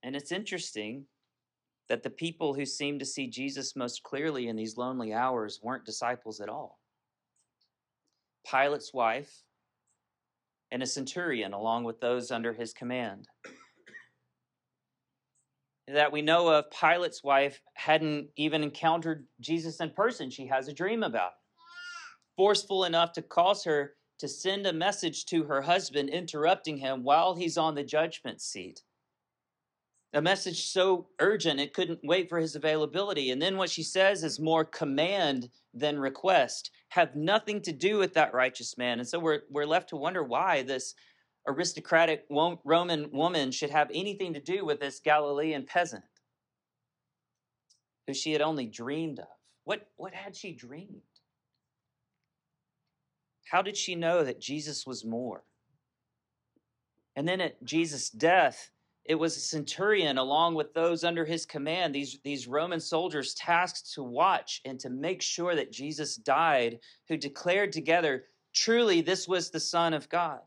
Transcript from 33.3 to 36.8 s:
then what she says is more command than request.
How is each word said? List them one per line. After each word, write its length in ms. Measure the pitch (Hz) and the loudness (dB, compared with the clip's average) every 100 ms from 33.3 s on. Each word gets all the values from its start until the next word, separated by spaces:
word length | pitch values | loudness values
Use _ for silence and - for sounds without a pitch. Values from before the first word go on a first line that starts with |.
| 127 | 0
then 160 | 170 190 | 0 0
what 120 | 180 | -2
she 140 | - | -2
says 400 | 156 185 190 196 | -2 4 4 4
is 160 | 156 - | -2 -2
more 240 | 156 160 | 2 2
command 840 | 160 - 151 139 165 196 160 131 120 _ _ | 2 -2 -2 0 2 2 2 0 -4 _ _
than 260 | 113 147 147 | -4 -2 0
request. 720 | 135 135 185 180 123 - - _ | -4 -2 4 6 6 0 -12 _